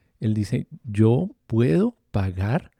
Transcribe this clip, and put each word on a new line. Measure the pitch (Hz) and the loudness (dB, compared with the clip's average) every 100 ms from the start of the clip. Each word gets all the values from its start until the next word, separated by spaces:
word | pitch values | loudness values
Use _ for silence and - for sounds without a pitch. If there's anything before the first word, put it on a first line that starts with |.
| _ - | _ -6
Él | 110 | -2
dice, | 107 101 123 - - | -2 -2 -4 -6 -14
"Yo | 120 101 110 127 185 - - | -6 2 4 4 -2 -8 -4
puedo | 113 123 165 226 - _ | 0 2 2 0 -4 _
pagar, | 107 95 92 101 147 - _ | -4 -4 -2 -2 -4 -6 _